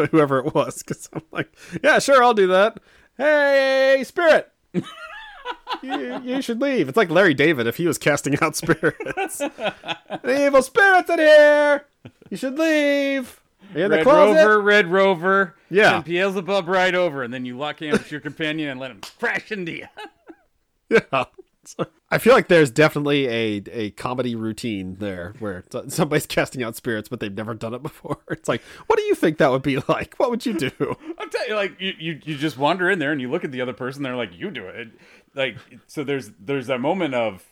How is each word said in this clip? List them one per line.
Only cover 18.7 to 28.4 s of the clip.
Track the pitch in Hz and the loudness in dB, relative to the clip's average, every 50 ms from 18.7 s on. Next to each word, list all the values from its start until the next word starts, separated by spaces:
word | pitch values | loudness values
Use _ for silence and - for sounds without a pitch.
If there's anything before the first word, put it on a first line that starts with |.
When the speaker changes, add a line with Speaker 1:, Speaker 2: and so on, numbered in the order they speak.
| 131 127 | -8 -10
Speaker 2:
let | 135 127 | -12 -14
him | 113 95 - - - - | -14 -16 -20 -20 -14 -8
crash | - 233 208 185 - - | -6 -6 -6 -6 -8 -10
into | 220 196 180 165 156 | -10 -10 -10 -10 -10
you. | - - - | -12 -16 -18
<laughs> | _ - 427 - _ _ _ - - _ _ _ _ _ _ _ _ _ _ - | _ -20 -20 -20 _ _ _ -20 -20 _ _ _ _ _ _ _ _ _ _ 0
Speaker 1:
Yeah. | 220 220 - - - 131 120 - _ - - _ _ _ _ | 0 0 2 0 -4 -4 -4 -6 _ -20 -20 _ _ _ _
So, | - - - 175 - _ _ _ - | -16 -10 -10 -10 -10 _ _ _ -4
I | 156 151 | -4 0
feel | - 220 262 | 4 6 6
like | 233 175 - | 6 6 4
there's | 180 165 156 131 | 6 6 4 4
definitely | 113 151 151 151 - 147 147 143 147 143 135 123 | 4 2 2 2 2 0 -2 0 0 0 0 0
a, | 113 113 113 110 104 101 98 - | -2 -2 -2 -2 -4 -4 -8 -10
a | 87 117 107 104 | -8 -8 -8 -8
comedy | - - - 127 127 127 123 123 117 | -8 -8 -8 -8 -4 -4 -4 -4 -4
routine | 113 110 110 110 - - 120 107 95 95 92 92 | -6 -6 -6 -6 -6 -8 -8 -6 -6 -8 -10 -10
there | 92 104 101 95 87 87 95 107 - | -10 -10 -10 -8 -10 -12 -14 -12 -12
where | 110 101 92 92 - _ - | -10 -10 -10 -10 -12 _ -12
s-, | 123 - 143 - | -12 -12 -8 -4
somebody's | - 180 143 151 151 - | -4 -2 -2 -2 -4 -4
casting | - - - 147 - - 135 120 | -4 -4 -4 -4 -4 -4 -8 -8
out | 113 113 | -8 -8
spirits, | - - 131 113 107 104 - | -10 -6 -6 -6 -6 -6 -8
but | 131 104 | -10 -10
they've | 117 104 98 | -10 -10 -10
never | 101 110 107 117 | -10 -10 -10 -10
done | 107 - 113 117 | -10 -10 -10 -10
it | 123 139 | -10 -12
before. | 147 - - - - 143 - _ | -14 -16 -14 -12 -12 -12 -12 _
<laughs> | - | -12
It's | 170 - | -12 -10